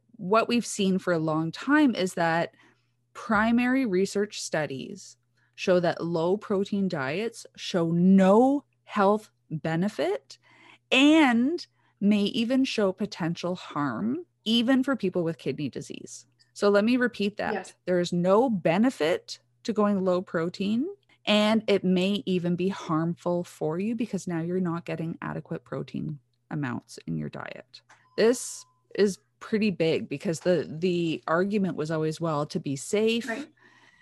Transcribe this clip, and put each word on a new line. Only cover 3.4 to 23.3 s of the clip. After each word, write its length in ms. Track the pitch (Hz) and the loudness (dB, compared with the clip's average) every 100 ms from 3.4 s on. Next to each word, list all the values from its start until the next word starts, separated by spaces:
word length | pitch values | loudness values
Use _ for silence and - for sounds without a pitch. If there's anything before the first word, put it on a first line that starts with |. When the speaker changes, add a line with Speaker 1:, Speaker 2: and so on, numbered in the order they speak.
| 226 233 247 262 247 | 2 2 2 0 0
Speaker 1:
research 540 | 180 196 202 208 - | 0 0 -2 -4 -6
studies 760 | - 160 147 135 143 185 - - _ _ _ - | -6 -4 -4 -8 -12 -14 -20 -20 _ _ _ -6
show 260 | - 180 | 2 2
that 200 | 170 - | 2 -2
low 360 | 170 170 170 214 | -2 -2 0 -2
protein 500 | - 196 202 202 190 | -2 -4 -2 -2 -2
diets 580 | 165 131 170 226 - - - | -2 -4 -4 -6 -10 -18 -14
show 340 | - 180 170 | -4 -2 0
no 720 | 170 185 190 190 214 262 285 - _ - | 4 6 8 8 8 6 2 -4 _ -6
health 440 | 214 196 214 - _ - | 2 2 2 -2 _ -12
benefit 880 | 160 160 165 202 - 320 415 - - _ - - - _ | -6 -2 -2 -2 -2 -2 -4 -8 -20 _ -20 -20 -20 _
and 760 | 247 285 320 277 233 254 349 - _ _ _ | 4 6 6 6 4 0 -2 -8 _ _ _
may 240 | 202 208 | 2 2
even 420 | 202 - 226 262 269 | 2 0 0 2 2
show 260 | - 196 | 0 0
potential 640 | 185 202 - 156 170 175 180 | 0 -6 -4 -4 -2 -6 -6
harm, 680 | - 151 143 120 208 311 349 _ | -6 -4 -4 -2 -4 -4 -8 _
even 400 | 214 233 233 262 | -2 0 2 2
for 100 | 269 | 2
people 300 | 262 185 180 | -2 -2 -2
with 140 | 165 160 | -2 -4
kidney 320 | 151 151 139 | -6 -4 -6
disease. 560 | - - - - - - _ _ | -8 -12 -14 -16 -18 -20 _ _
So 140 | - 202 | 0 2
let 140 | 202 | 4
me 140 | 214 247 | 4 2
repeat 400 | 240 - 202 - | 0 0 -4 -4
that. 160 | 175 | -6
Speaker 2:
Yes. 200 | 190 - - - | -6 -10 -10 -2
Speaker 1:
There 160 | 180 | 0
is 100 | 175 | 0
no 380 | 175 180 202 262 | 0 4 4 4
benefit 920 | 196 165 180 254 - 311 - - - _ _ | 0 2 2 2 2 0 0 -4 -18 _ _
to 80 | - | -4
going 320 | 208 208 196 | 0 2 2
low 180 | 185 180 | 2 0
protein, 640 | 190 175 170 - 196 226 339 403 _ _ - | -2 -2 -2 -4 -2 -2 -4 -8 _ _ 0
and 380 | 208 214 220 214 | 2 4 2 2
it 200 | 196 185 | 2 4
may 360 | 185 190 202 - | 2 2 0 0
even 320 | 180 175 175 | -2 0 0
be 100 | 185 | -2
harmful 760 | 196 - 160 165 170 175 | -4 -2 -2 -2 -2 -2